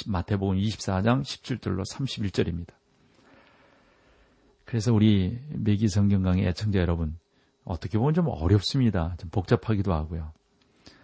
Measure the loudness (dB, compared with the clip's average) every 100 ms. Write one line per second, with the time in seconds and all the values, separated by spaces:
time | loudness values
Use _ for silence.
0 | -4 -6 -2 -2 0 0 -2 -4 -4 0
1 | 2 0 -2 -12 -8 -6 -4 -4 -6 -6
2 | -8 -4 -6 -2 -2 -4 -10 _ _ _
3 | _ _ _ _ _ _ _ _ _ _
4 | _ _ _ _ _ _ -6 -2 2 6
5 | 6 6 2 -4 -10 -4 0 2 2 2
6 | 4 4 2 2 0 0 0 2 2 0
7 | -2 -6 _ _ _ _ -10 -8 -4 0
8 | 2 2 -2 0 4 4 4 0 2 2
9 | -2 -6 -6 -6 0 0 2 -2 0 -2
10 | -2 -8 -10 -16 _ _ _ _ -20 -20